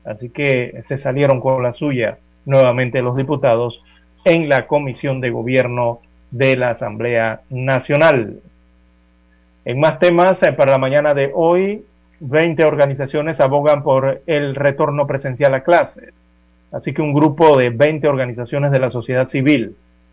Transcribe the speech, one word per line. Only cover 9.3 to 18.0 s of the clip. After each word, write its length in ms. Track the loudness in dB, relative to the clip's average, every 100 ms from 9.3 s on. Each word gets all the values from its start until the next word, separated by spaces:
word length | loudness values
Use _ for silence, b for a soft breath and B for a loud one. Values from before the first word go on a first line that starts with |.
| _ _ _
En 140 | -8 0
más 220 | 0 2
temas, 420 | 2 4 2 2
eh, 120 | 0
para 180 | 2 2
la 60 | 2
mañana 360 | 2 2 2
de 160 | 0 0
hoy, 520 | 0 2 2 0 -6 -14 _ _ _
veinte 460 | -2 0 0 2
organizaciones 760 | 2 2 0 0 -4 -4 -4 0
abogan 460 | 0 2 2 0
por 380 | 2 0 0 -4 -4
el 300 | -2 -2 -2
retorno 500 | -2 0 -2 -2 -4
presencial 480 | -4 -6 0 0
a 80 | 0
clases. 500 | 2 2 2 -6 -20 _ _ _ _ _ _
Así 200 | -10 -6
que 80 | -4
un 140 | -2
grupo 420 | 2 2 4 4 4
de 140 | 2
veinte 380 | 2 0 2